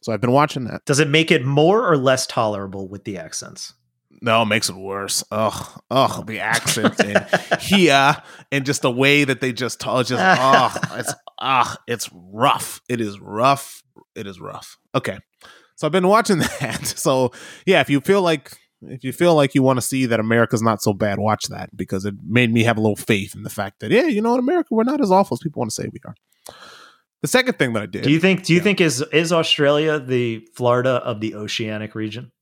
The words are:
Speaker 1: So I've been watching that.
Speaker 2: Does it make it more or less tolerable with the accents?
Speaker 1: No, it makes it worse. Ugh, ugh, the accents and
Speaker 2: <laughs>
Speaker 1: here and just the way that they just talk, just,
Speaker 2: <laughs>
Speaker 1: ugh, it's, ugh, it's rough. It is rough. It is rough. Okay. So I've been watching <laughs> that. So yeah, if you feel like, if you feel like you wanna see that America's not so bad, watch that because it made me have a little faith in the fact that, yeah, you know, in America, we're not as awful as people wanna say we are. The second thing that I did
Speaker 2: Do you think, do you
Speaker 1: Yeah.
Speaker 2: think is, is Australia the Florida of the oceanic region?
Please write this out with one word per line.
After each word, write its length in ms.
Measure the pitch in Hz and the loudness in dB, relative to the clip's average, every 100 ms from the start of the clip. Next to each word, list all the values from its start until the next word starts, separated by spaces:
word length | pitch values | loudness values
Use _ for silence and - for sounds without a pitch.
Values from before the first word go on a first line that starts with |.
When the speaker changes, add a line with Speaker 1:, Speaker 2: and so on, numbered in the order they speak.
Speaker 1:
So 100 | - | -6
I've 80 | 107 | -2
been 140 | 120 | 2
watching 320 | 131 151 147 117 | 4 2 0 -8
that. 180 | - | -10
Speaker 2:
Does 160 | - 139 | -2 2
it 80 | 147 | 4
make 240 | 156 160 | 4 4
it 140 | 165 131 | 2 2
more 440 | 139 160 208 233 | 2 4 4 2
or 60 | 151 | 2
less 320 | 131 131 - | 2 2 0
tolerable 600 | - 110 104 98 98 95 | -2 -2 -2 -8 -10 -12
with 160 | 98 104 | -12 -10
the 120 | 95 | -12
accents? 560 | 80 - - - - _ _ _ _ _ | -10 -14 -14 -16 -18 _ _ _ _ _
Speaker 1:
No, 200 | 120 113 | 0 2
it 40 | 110 | 2
makes 200 | 110 - | 0 -2
it 80 | 92 | -8
worse. 480 | 95 98 98 - - | -10 -8 -6 -6 -4
Ugh, 500 | 107 107 - - - _ | -2 -2 -2 -12 -18 _
ugh, 380 | 127 123 - 92 | 2 2 0 -10
the 140 | 107 | -8
accents 580 | 101 113 - - 107 - | -2 -2 -2 0 0 0
and 260 | - 202 - 180 - | 0 0 0 -4 -2
Speaker 2:
<laughs> 140 | 185 | -4
Speaker 1:
here 560 | - 196 170 139 139 151 - - - | 0 4 6 6 4 2 -6 -20 -8
and 140 | 143 135 | -6 -2
just 160 | 143 | -2
the 100 | 139 | -2
way 320 | 120 135 143 | 2 4 4
that 160 | 139 127 | 4 0
they 140 | 131 | -2
just 260 | 120 123 - | -4 -6 -6
talk, 260 | - 117 123 | -2 -2 0
just, 160 | 123 | 0
Speaker 2:
<laughs> 0 | |
Speaker 1:
ugh, 580 | 185 165 131 135 120 - - 113 | 2 2 4 4 2 -2 -10 -10
it's, 140 | 123 - - - | -10 -10 -14 -10
ugh, 380 | 127 131 117 - - | 0 0 0 -4 -10
it's 220 | 120 - | -8 -8
rough. 680 | 90 90 104 135 123 - - _ | -14 -18 0 2 2 -4 -14 _
It 100 | 123 | -4
is 200 | 110 101 | -4 -8
rough. 640 | 98 104 127 135 - - _ _ _ - | -12 0 2 2 -2 -20 _ _ _ -14
It 120 | 101 | -14
is 120 | 90 | -12
rough. 360 | 82 87 - - _ | -14 -16 -18 -20 _
Okay. 240 | 135 131 92 _ _ - - _ _ | -4 -4 -10 _ _ -20 -20 _ _
So 120 | 156 | -2
I've 40 | |
been 140 | 170 185 | 0 4
watching 300 | 214 220 180 | 2 2 0
<laughs> 200 | 139 - | 0 -4
that. 340 | 123 107 - - | -8 -6 -8 -4
So 340 | 160 131 127 - - - - | -2 0 0 -4 -20 -8 2
yeah, 140 | 185 | 2
if 100 | 135 | 4
you 120 | 139 | 0
feel 200 | - 196 | 2 2
like, 300 | 180 156 - - _ _ - | 2 -2 -4 -20 _ _ -16
if 180 | 131 | -12
you 80 | 131 | -10
feel 200 | 127 175 160 | 0 4 4
like 200 | 139 143 | 4 4
you 80 | |
wanna 180 | 131 127 | 4 2
see 240 | - 131 127 | 0 -2 0
that 140 | 113 | 0
America's 420 | 110 117 117 113 | 2 2 4 2
not 200 | 113 110 | 0 0
so 120 | - | 0
bad, 260 | 98 107 98 | 0 -2 -2
watch 260 | 107 104 - | 0 -2 -4
that 260 | - 98 - | -10 -14 -12
because 300 | 92 95 101 | -8 -6 -6
it 100 | 101 87 | -8 -2
made 260 | 117 123 | 2 4
me 100 | 117 | 2
have 140 | 113 107 | 2 2
a 40 | |
little 140 | 110 101 | 0 -2
faith 400 | - 107 95 98 | 0 -2 -2 -12
in 80 | |
the 60 | 104 | -12
fact 300 | - 101 _ | -8 -10 _
that, 120 | 110 | 0
yeah, 140 | 196 320 | 0 2
you 160 | 208 | 0
know, 120 | 226 | 0
in 60 | 247 | 0
America, 300 | 254 359 - | 0 -2 -2
we're 100 | 220 | -2
not 180 | 233 285 | 0 0
as 100 | 226 | 2
awful 240 | 185 196 - | 2 2 -2
as 40 | |
people 200 | 160 143 | -6 -6
wanna 120 | 117 | -6
say 180 | - - | -6 -8
we 80 | - - | -10 -18
are. 100 | - _ _ - - - - - _ _ _ | -20 _ _ -20 -20 -20 -20 -20 _ _ _
The 60 | 147 | -2
second 300 | 254 254 - | 0 0 0
thing 160 | 135 | -2
that 100 | 113 | -2
I 20 | 104 | -6
did 160 | 98 | -4
Speaker 2:
Do 80 | 113 | 0
you 80 | 156 | 2
think, 240 | 180 185 | 2 0
do 100 | - | 2
you 60 | 170 | 2
Speaker 1:
Yeah. 40 | |
Speaker 2:
think 180 | 185 196 | 2 2
is, 200 | 170 123 147 | 0 0 0
is 200 | 147 165 | 0 2
Australia 680 | 170 160 - 143 147 156 151 | 0 0 2 4 4 2 -2
the 480 | 127 127 120 113 - | -2 0 0 -4 -10
Florida 380 | - 123 123 123 123 | -2 2 2 2 0
of 240 | 123 110 | -2 -6
the 160 | 110 104 | -6 -6
oceanic 600 | 104 - 110 107 107 110 | -8 -6 -6 -6 -10 -8
region? 360 | 107 107 127 _ | -8 -8 -16 _